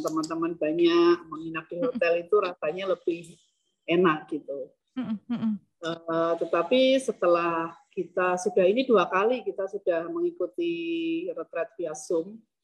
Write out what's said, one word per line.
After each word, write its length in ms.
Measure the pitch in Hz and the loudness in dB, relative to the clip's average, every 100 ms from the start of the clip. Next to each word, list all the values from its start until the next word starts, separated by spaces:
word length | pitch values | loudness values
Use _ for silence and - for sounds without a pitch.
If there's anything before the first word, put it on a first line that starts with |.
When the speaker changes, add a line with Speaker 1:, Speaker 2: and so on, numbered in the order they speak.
Speaker 1:
teman-teman 480 | 156 160 156 165 170 | -2 -4 -4 -4 -4
banyak, 640 | 170 151 165 170 170 170 170 - | -2 -2 2 4 6 4 4 -2
menginap 320 | 156 330 160 - | -12 -10 -10 -8
di 80 | 175 | -4
Speaker 2:
Mm-mm. 160 | 170 240 | -2 0
Speaker 1:
hotel 160 | 170 170 | 2 0
itu 140 | 170 208 | 2 2
rasanya 400 | 185 180 156 180 190 | 2 -2 -4 -4 -4
lebih 480 | 175 - 170 165 - _ _ _ _ - | -2 -2 -6 -8 -20 _ _ _ _ 0
enak 400 | 170 180 151 - | 4 4 2 -4
gitu. 400 | 151 - 139 - _ _ 262 | -8 -8 -10 -10 _ _ -8
Speaker 2:
Mm-mm, 160 | 220 214 - | -6 -6 -6
mm-mm. 200 | 233 220 208 _ - | -4 -2 -4 _ -10
Speaker 1:
Eh, 520 | 165 165 165 165 165 170 | -8 -6 -2 0 0 0
tetapi 560 | 165 175 170 254 262 262 | 0 0 2 4 6 4
setelah 720 | 262 - 180 170 170 165 165 - _ | 0 0 2 4 2 -2 -4 -10 _
kita 480 | - 170 - 180 180 | -8 -6 -2 0 0
sudah 320 | 208 208 185 | 0 2 4
ini 160 | 233 | 4
dua 240 | 262 208 170 | 4 4 4
kali 320 | 185 214 254 | 2 2 0
kita 240 | 196 185 | -4 -6
sudah 480 | 190 202 185 165 170 | -6 -4 -2 -2 -2
mengikuti 1120 | 170 175 170 175 - 170 170 170 165 165 165 180 | -4 -4 -4 -6 -4 -4 -4 -4 -4 -2 -4 -6
retret 400 | 165 156 170 165 - | -8 -8 -6 -6 -6
via 160 | 165 151 | -8 -8
Zoom, 400 | - 165 185 226 _ _ | -4 -4 -4 -12 _ _